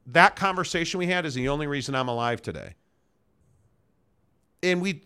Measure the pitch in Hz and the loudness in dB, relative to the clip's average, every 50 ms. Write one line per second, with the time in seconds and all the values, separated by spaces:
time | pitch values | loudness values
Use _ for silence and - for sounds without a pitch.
0 | - 127 120 165 180 208 - - 190 190 180 185 170 - - 170 165 165 - 180 | -8 2 6 8 8 8 6 2 -2 -2 0 -2 -4 -2 -2 -4 -2 -2 -4 -2
1 | 180 175 180 180 160 151 123 127 127 135 143 151 151 143 143 139 120 139 135 131 | -2 0 0 0 -2 -4 -4 -2 -2 -2 -2 -2 -2 -4 -4 -4 -4 -2 -2 -2
2 | 127 123 120 117 120 120 117 110 - - 80 69 50 - - _ _ _ _ _ | -2 -2 -2 -2 -2 -2 -2 -4 -6 -8 -10 -10 -12 -16 -18 _ _ _ _ _
3 | _ _ _ _ _ _ _ _ _ _ _ _ _ _ _ _ _ _ _ _ | _ _ _ _ _ _ _ _ _ _ _ _ _ _ _ _ _ _ _ _
4 | _ _ _ _ _ _ _ _ _ _ _ _ 175 180 180 180 180 196 170 147 | _ _ _ _ _ _ _ _ _ _ _ _ 0 0 0 0 0 -2 -4 -6
5 | - | -10